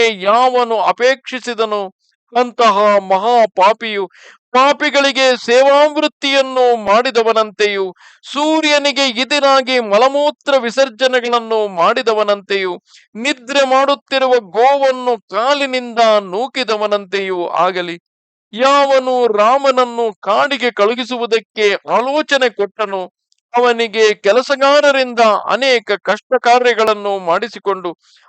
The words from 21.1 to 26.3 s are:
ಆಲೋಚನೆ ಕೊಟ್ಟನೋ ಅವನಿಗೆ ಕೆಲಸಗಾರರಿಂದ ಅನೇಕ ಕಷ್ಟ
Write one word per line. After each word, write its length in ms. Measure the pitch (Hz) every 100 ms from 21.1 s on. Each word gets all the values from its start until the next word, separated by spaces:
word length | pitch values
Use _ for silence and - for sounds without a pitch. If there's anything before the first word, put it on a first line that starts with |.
| 233 233 226 - - 208 196 143
ಆಲೋಚನೆ 600 | 185 247 294 294 277 254
ಕೊಟ್ಟನೋ 520 | 196 202 - 208 196 180 _ _ _ _
ಅವನಿಗೆ 600 | 240 247 233 233 220 220
ಕೆಲಸಗಾರರಿಂದ 1080 | 208 196 233 262 277 277 294 285 269 254 233 226 196 -
ಅನೇಕ 440 | 208 269 240 202 196
ಕಷ್ಟ 320 | - 208 -